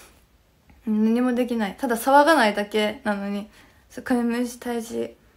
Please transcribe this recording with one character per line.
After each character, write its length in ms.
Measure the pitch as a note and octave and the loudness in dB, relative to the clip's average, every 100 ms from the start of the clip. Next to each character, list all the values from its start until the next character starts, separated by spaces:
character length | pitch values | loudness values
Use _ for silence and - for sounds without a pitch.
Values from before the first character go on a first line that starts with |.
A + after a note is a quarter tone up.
| - _ _ _ _ _ _ - - | -20 _ _ _ _ _ _ -12 -4
何 360 | G#3+ A3 A#3 | 0 2 2
も 120 | B3+ | 0
で 140 | A#3+ A#3+ | 0 -2
き 100 | A#3 | -2
な 120 | G3+ | -4
い。 60 | - | -4
た 100 | C4+ | -4
だ 100 | A#3 | -2
騒 260 | C4+ C#4+ | 4 6
が 120 | D4 D#4 | 6 6
な 120 | G#3+ | 4
い 60 | |
だ 120 | G3+ G3+ | 0 -2
け 360 | G#3+ G#3+ G#3+ | -2 -2 -4
な 120 | G#3 G3+ | -4 -4
の 120 | G3+ | -4
に、 220 | G3+ G#3+ - - _ _ | -8 -10 -18 -20 _ _
そ 120 | - | -10
う、 20 | |
カ 100 | A3+ | -4
メ 80 | B3 | -2
ム 240 | A#3 A#3 A#3+ | 0 -2 -4
シ 140 | - | -8
退 220 | A#3+ A#3 | -8 -8
治 360 | A3+ A#3 A#3 - _ | -6 -8 -8 -10 _